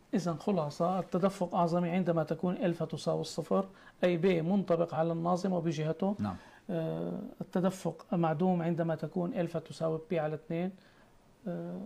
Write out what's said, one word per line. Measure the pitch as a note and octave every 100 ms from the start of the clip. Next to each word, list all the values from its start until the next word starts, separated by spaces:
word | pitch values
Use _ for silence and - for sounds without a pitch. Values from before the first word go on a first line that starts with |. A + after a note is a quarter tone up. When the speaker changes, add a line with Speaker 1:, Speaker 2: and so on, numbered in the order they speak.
| -
Speaker 1:
إذن | G#3 E3+ D#3
خلاصة، | - F#3+ D3 - F3 F#3+
التدفق | E3+ F#3 F#3+ F#3+ F3
أعظمي | F#3+ E3+ F3 F3
عندما | F3+ F3 E3
تكون | D3+ D#3+ F3+ F#3
ألفا | G3 E3+
تساوي | D#3+ D3 - D#3+
الصفر، | D#3+ - D#3 F#3+ G3 - - -
أي | F3+ E3+
ب | F#3
منطبق | E3+ D#3+ G3+ F3 E3+ E3+
على | C#3+ E3
الناظم | E3 E3+ F3+ F#3+
وبجهته. | F3 E3 D3+ D#3 D#3 F#3+ G#3
Speaker 2:
نعم. | - F#3 - - -
Speaker 1:
آه، | E3+ D#3+ D#3+ F3 F3 - -
التدفق | - F#3+ F#3 F#3 E3+ - -
معدوم | F3+ D#3+ D#3 F#3 F3
عندما | E3 E3+ E3
تكون | D#3 D#3 F#3 F3
ألفا | F3 E3+ E3
تساوي | D#3+ - D#3+ D#3+ D#3+
بي | E3+
على | D#3
اثنين. | D3+ - E3 F#3 F#3+ - - - - - - G3+
آه، | E3+ E3+ F3+